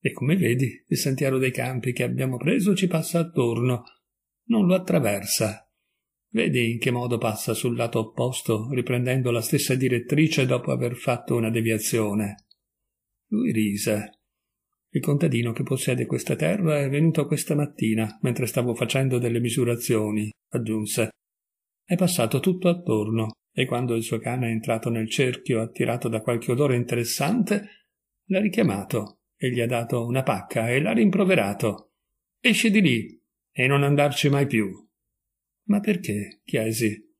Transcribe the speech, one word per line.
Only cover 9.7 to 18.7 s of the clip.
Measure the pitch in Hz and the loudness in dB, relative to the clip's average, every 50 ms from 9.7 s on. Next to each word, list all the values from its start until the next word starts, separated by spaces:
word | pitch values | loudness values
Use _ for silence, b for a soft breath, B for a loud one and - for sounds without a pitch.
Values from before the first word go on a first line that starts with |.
| 131 | 0
direttrice | 127 131 127 123 117 120 - 135 135 160 156 160 - 135 | 2 2 2 0 0 0 0 2 4 4 4 4 2 2
dopo | 127 131 123 - - | 2 2 0 0 -2
aver | 135 127 123 120 123 | -2 0 -2 -4 -4
fatto | - - - 123 120 - - - | -4 -2 -2 -2 -2 -2 -2 0
una | 120 113 110 | 0 2 0
deviazione." | 113 113 113 113 113 107 107 - - 117 110 104 101 107 107 98 101 - _ _ _ _ _ _ _ _ _ _ _ _ _ _ _ _ _ | 0 0 0 0 0 0 -2 0 0 0 0 2 0 0 -2 -2 -4 -10 _ _ _ _ _ _ _ _ _ _ _ _ _ _ _ _ _
Lui | _ 214 214 254 - | _ -2 0 0 0
rise. | - 110 107 104 101 101 - 110 107 104 104 - _ _ _ _ _ _ _ _ _ _ _ _ _ _ _ _ | 0 0 0 0 0 -2 -2 -2 -2 -2 -4 -8 _ _ _ _ _ _ _ _ _ _ _ _ _ _ _ _
"Il | _ - | _ -4
contadino | - - 143 143 - - 127 117 117 120 | 0 0 0 2 2 2 2 0 0 -2
che | 110 - | -2 -4
possiede | - - 135 127 - - 127 127 120 | -4 -4 -4 -2 -2 -2 -2 -2 -2
questa | - - 123 - - - | -4 -4 -6 -2 -4 -4
terra | - 151 160 190 214 185 156 151 147 | 0 0 0 0 2 0 0 0 0
è | 139 135 | 0 0
venuto | 135 143 160 165 156 160 143 | 0 2 2 4 4 2 0
questa | 143 156 139 - - 156 | 0 -2 -4 -2 -2 0
mattina, | 143 147 147 - - - 110 110 110 110 107 - - | 0 0 -2 -2 -2 0 0 2 0 0 -2 -4 -2
mentre | - 131 120 113 131 | -2 -2 0 0 -4
stavo | 110 - 135 120 123 | -2 -2 -2 0 0